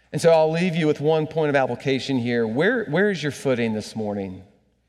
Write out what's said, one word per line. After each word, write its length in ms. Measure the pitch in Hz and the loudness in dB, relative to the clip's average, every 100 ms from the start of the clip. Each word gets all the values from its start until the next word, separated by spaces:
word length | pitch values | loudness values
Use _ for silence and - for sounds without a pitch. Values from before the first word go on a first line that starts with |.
| _ | _
And 100 | 147 | 2
so 100 | 165 | 6
I'll 200 | 160 156 | 6 4
leave 240 | 165 185 165 | 2 0 0
you 120 | 151 | 0
with 120 | 147 | 2
one 280 | 147 160 151 | 2 0 0
point 220 | 160 147 | -2 0
of 60 | 139 | 2
application 640 | 127 120 139 131 127 131 | 0 -2 -2 -2 -2 -2
here. 280 | 120 120 110 | 0 0 0
Where, 400 | 120 185 254 - | 0 0 0 -2
where 240 | 160 208 | 0 0
is 140 | 175 | -2
your 80 | 147 | -6
footing 420 | - 139 120 113 | -4 -2 0 0
this 220 | 107 - 113 | -4 -6 -8
morning? 480 | 104 101 95 95 95 _ _ _ | -6 -6 -8 -10 -18 _ _ _